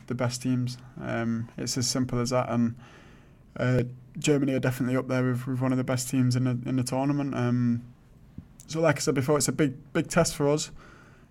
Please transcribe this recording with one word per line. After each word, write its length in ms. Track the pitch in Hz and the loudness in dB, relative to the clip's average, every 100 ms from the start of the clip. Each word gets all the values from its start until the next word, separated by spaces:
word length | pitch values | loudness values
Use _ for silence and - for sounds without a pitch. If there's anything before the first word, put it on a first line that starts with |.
| - | -8
the 80 | 123 | -2
best 260 | 120 123 | -2 -2
teams. 360 | 127 127 123 123 - - | -2 0 -2 -6 -14 -12
Um, 460 | 127 117 117 113 117 - | -6 -4 -2 -4 -6 -8
it's 200 | 127 135 | -6 -2
as 100 | 123 | -2
simple 320 | 135 127 123 | -2 -2 -2
as 120 | 120 | 0
that. 180 | 127 - | 0 0
And, 260 | 117 117 123 - - - - - - - - | 0 0 -2 -18 -20 -20 -20 -20 -20 -16 -4
uh, 260 | 123 123 123 - - - | 0 2 0 -8 -16 -4
Germany 340 | 151 143 139 | 2 2 2
are 60 | 131 | 2
definitely 380 | 127 123 123 127 | 0 0 0 0
up 100 | 127 | 0
there 160 | 127 | 0
with, 220 | 127 123 127 | 2 0 -2
with 140 | 127 | -2
one 100 | 131 | 0
of 60 | 127 | 0
the 60 | |
best 260 | 127 127 - | 0 -2 0
teams 260 | 131 127 127 | 2 2 4
in 80 | 127 | 2
the, 120 | 123 131 | 0 -2
in 60 | 131 | -2
the 80 | |
tournament. 500 | 127 131 139 143 139 120 | 0 0 0 0 -2 0
Um, 480 | 123 123 120 117 - - - - - - - - - | 0 2 2 0 -4 -20 -20 -20 -20 -20 -20 -20 -8
so, 140 | 165 | 0
like 160 | 160 143 | 2 2
I 20 | |
said 160 | - 135 | 0 0
before, 220 | 127 147 | 2 2
it's 100 | 147 | 2
a 40 | |
big, 220 | 131 147 123 - | 2 0 0 -4
big 160 | 170 - | -4 0
test 260 | 180 160 - | 2 2 2
for 140 | 143 | 2
us. 220 | 156 - - - - - - - | 2 -2 -12 -20 -20 -20 -20 -20